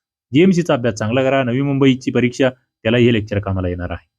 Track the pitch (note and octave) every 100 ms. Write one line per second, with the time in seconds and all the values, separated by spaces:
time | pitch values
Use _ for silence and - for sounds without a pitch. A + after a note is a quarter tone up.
0 | _ _ _ C3 F#3 F3 E3 C#3+ A#2 G#2+
1 | G#2+ B2+ C3 C3+ B2+ B2 C#3+ C#3 C#3 B2+
2 | C3+ B2 B2 B2 C3 B2 _ _ A2+ A#2+
3 | A#2+ A#2 G#2+ G2+ G2+ F#2 F2+ F2 F2 F2
4 | -